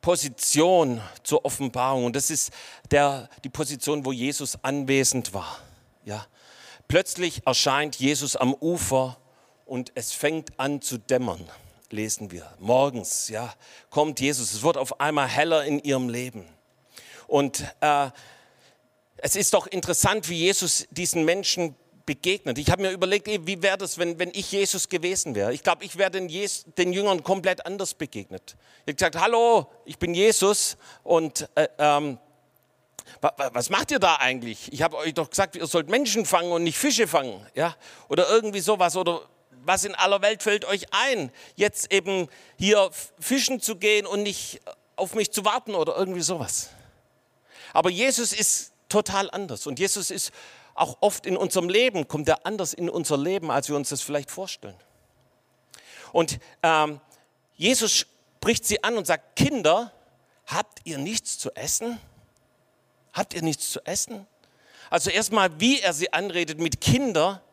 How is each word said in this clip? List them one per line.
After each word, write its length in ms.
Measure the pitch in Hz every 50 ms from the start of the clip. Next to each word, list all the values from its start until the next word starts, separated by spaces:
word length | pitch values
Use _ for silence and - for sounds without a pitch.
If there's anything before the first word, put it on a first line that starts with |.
Position, 960 | - 170 180 165 - 143 117 - - - - 147 156 175 185 180 160 135 123 117 104 - - - _
zur 220 | - 147 - -
Offenbarung. 600 | 160 - - 139 127 - 127 127 131 135 131 123
Und 100 | 123 117
das 160 | 139 139 -
ist 200 | 160 143 - - - - - - - - _ -
der, 400 | - 143 143 143 139 135 113 - - - -
die 60 | 135
Position, 540 | _ - 156 131 147 131 - - 147 147 135
wo 80 | 135
Jesus 460 | 135 120 120 139 143 - 147 127 - - -
anwesend 720 | 135 139 143 139 131 139 135 135 - - 127 113 - -
war. 240 | 101 92 - - - - - - _ _ _ _ _ _
Ja. 200 | 107 104 107 - _ _ _ _ - - - - - - - _ _
Plötzlich 580 | 139 170 190 - - 175 180 175 - - -
erscheint 520 | - 127 - - 143 135 143 151 151 127 -
Jesus 380 | 131 135 147 131 143 135 -
am 200 | - 131 123 139
Ufer 640 | - - 165 175 170 - - 131 131 131 127 123 _ _ _ _ _ _ _ _ _ _ -
und 240 | 135 123 127 - _
es 180 | 127 117 -
fängt 480 | - - - 147 156 160 151 - - -
an 220 | 131 139 147 143
zu 160 | - - 127 117
dämmern, 500 | - - 135 127 127 113 87 80 85 82 - - - - _ _ _ _
lesen 400 | 110 104 107 110 - - 107 98
wir. 200 | 87 87 82 - - -
Morgens, 720 | 92 104 120 127 139 143 127 120 95 - - - - -
ja, 240 | 110 107 120 117 - _ _ - - - _ _
kommt 280 | - 147 151 156 143 -
Jesus. 360 | 135 139 147 127 123 104 -
Es 80 | 107 104
wird 140 | 156 170 143
auf 220 | 135 127 - _
einmal 280 | 143 151 151 147 139 123
heller 360 | 113 139 151 165 165 156 143
in 120 | 147 147 147
ihrem 320 | - 143 135 131 127 123
Leben. 380 | 117 120 127 127 - 110 90 82 _ _ _ _ _ _ _ _ _ - - - - - - -
Und, 360 | - 143 143 135 - - - - - _
äh, 280 | - 151 147 143 143 131 - - - - - _ _ _ _ _ _ _ _ _ _ _ _ _ _ _ _ -
es 180 | - 147 -
ist 180 | 190 202 - -
doch 140 | 190 - -
interessant, 640 | - 185 - - 175 - - 202 196 214 175 156
wie 80 | 175 165
Jesus 500 | 165 180 196 - - 165 - - - _
diesen 360 | - - 180 160 - 175 160
Menschen 500 | 156 175 196 196 - - - 175 160 131 _ _ _ _ _ _ -
begegnet. 500 | 147 - - 180 185 202 _ 143 123 139
Ich 140 | 147 -
habe 100 | 175 180
mir 80 | 196 190
überlegt, 380 | 185 190 185 185 196 208 202 214
ey, 180 | 214 196 160
wie 160 | 175 196 175
wäre 160 | 165 196 190 196
das, 220 | 196 175 - -
wenn, 180 | 175 170 170 165
wenn 140 | 180 180 175
ich 180 | 196 190 -
Jesus 380 | - 196 196 185 - 190 - -
gewesen 460 | - 180 160 180 190 185 - 160 123
wäre? 180 | 101 98 107 127
Ich 80 | 151
glaube, 240 | - - 175 156 190
ich 100 | 190 -
wäre 140 | 175 196 -
den 180 | 170 190 185 175
Jes-, 380 | 156 185 202 196 - - - 160 -
den 160 | - 180 180
Jüngern 300 | 180 190 202 208 190 170
komplett 460 | 143 - 190 196 170 190 185 - - 170
anders 260 | 190 202 196 170 -
begegnet. 640 | _ 156 139 - 107 98 _ 95 92 _ - - _ _ _ _ _ _ -
Ich 60 | 147
hab 40 | -
gesagt, 220 | 190 170 147 165
„Hallo, 480 | 175 214 233 226 233 233 233 208 143 - - - _
ich 140 | - 151 -
bin 160 | - 175 170
Jesus 600 | 170 202 226 214 - 185 196 208 - - - - _ - - - - _
und, 440 | - 175 165 165 156 - - 156 - _
äh, 140 | - 156 - - -
ähm, 400 | 147 151 147 147 151 147 131 117 _ _ _ _ _ _ _ _ _ _ _ _ _ _ _ - - - - -
wa-, 120 | - 151 - -
wa-, 140 | 139 131 -
was 160 | 123 123 -
macht 220 | - 196 294 -
ihr 80 | 294 254
da 160 | 196 180 160
eigentlich? 580 | 143 135 127 127 131 117 117 110 - - - -
Ich 80 | 127
habe 160 | 156 165 165 135
euch 160 | 151 165 151
doch 160 | 170 156 -
gesagt, 260 | - - 196 190 -
ihr 120 | 165 170 151
sollt 200 | - 175 156 147
Menschen 380 | 202 254 294 233 202 226 208
fangen 260 | - - 175 170 175
und 120 | 175 170 170
nicht 160 | 170 - -
Fische 280 | - 294 262 185 226 160
fangen.“ 380 | 156 160 135 127 101 92 104 - _
Ja? 220 | 127 151 170 160 _ - - - - - _
Oder 200 | 139 - 180 151
irgendwie 340 | 208 226 220 214 202 202
sowas. 360 | 165 175 214 190 185 170 147 185
Oder 240 | 185 175 170 160 85 - _ _ _ _ _ 127 -
was 200 | - 185 190 190
in 100 | 202 190
aller 300 | - 185 190 202 202 190
Welt 180 | 208 220 202
fällt 240 | - 220 208 208 -
euch 260 | - 196 196 - -
ein, 400 | - 196 240 277 262 214 151 127 - - - - _
jetzt 380 | - 196 208 - - - - 196
eben 340 | 196 170 185 196 190 175 143 - - - - _ _
hier 300 | 240 196 208 208 196 185
f-, 240 | - - - - _ _
fischen 420 | - - 240 277 226 - 269 226
zu 140 | - - 220
gehen 320 | 170 190 208 214 208 202 185
und 160 | 190 208 208
nicht 380 | 208 190 - - - - - _ - - _ _ _ _
auf 180 | - 190 185 -
mich 180 | 220 208 -
zu 140 | - - 190
warten 300 | 214 208 247 - - 208
oder 200 | 175 156 156 -
irgendwie 260 | - 196 185 185 180
sowas. 500 | 160 147 185 165 123 104 - - - - - - - - _ _ _ _ _ _ _ _ _ _ _ _ _ - - -
Aber 200 | - - - 185
Jesus 420 | 185 175 233 269 247 226 240 - 196
ist 380 | 214 208 - - - - - _ _ _ _
total 420 | - 208 208 - 196 196 196 185
anders. 380 | - 190 202 175 120 101 - 151
Und 100 | 131 120
Jesus 320 | 185 190 - 208 175 -
ist 220 | - - - - - - - - - - - - _
auch 240 | - 170 - - _
oft 240 | - 208 202 - -
in 100 | 196 185
unserem 320 | 175 - 170 - 190 170 175
Leben, 400 | 190 214 247 254 208 185 147 -
kommt 220 | - 151 151 156
er 160 | 156 - _
anders 280 | 180 - - 185 - -
in 160 | - 175 165
unser 280 | - 170 160 - 156 139
Leben, 340 | 139 170 190 196 165 156
als 160 | 127 143 135 -
wir 80 | 147
uns 140 | 143 139 -
das 100 | 147 131
vielleicht 300 | - - 147 147 139 -
vorstellen. 460 | - - 190 185 - - - 104 92 92 _ _ _ _ _ _ _ _ _ _ _ _ _ _ _ _ _ _ - - - - - - - - -
Und, 260 | 147 165 160 - - - - - _ -
ähm, 380 | 160 165 156 151 151 151 143 _ _ _ _ _ _ _ _ _ _ _
Jesus 360 | _ 151 202 254 - 226 208
spricht 720 | - - - _ _ _ _ _ _ _ - - 233 - -
sie 180 | - 208 -
an 160 | - 202 240 220
und 80 | 180
sagt, 300 | - 170 156 _ _ _
„Kinder, 560 | - - 285 294 247 180 151 165 208 240 226 - _ _ _ _ _ _ _ _ _ _
habt 340 | - - 165 - _ _ - _
ihr 120 | 165 160 139
nichts 400 | 139 175 226 220 - - - -
zu 160 | - 135 -
essen? 460 | - 113 151 - - 220 233 240 220 - - _ _ _ _ _ _ _ _ _ _ _ _ _ _ _ _ _ _ _ _
Habt 220 | _ - - - -
ihr 80 | 170
nichts 300 | 160 160 147 - - -
zu 140 | - - -
essen?“ 400 | - 175 202 - - 233 208 196 _ _ _ _ _ _ _ _ _ _ - - -
Also 200 | - 170 - 196
erstmal, 500 | 165 196 220 190 208 220 190 185 156 156
wie 220 | 190 247 269 269
er 100 | 202 185
sie 220 | 165 143 180 - -
anredet 460 | 156 190 202 170 175 170 156 160 151
mit 200 | 165 160 - -
Kinder. 600 | - - - 254 277 254 208 123 156 185 196 185 _ _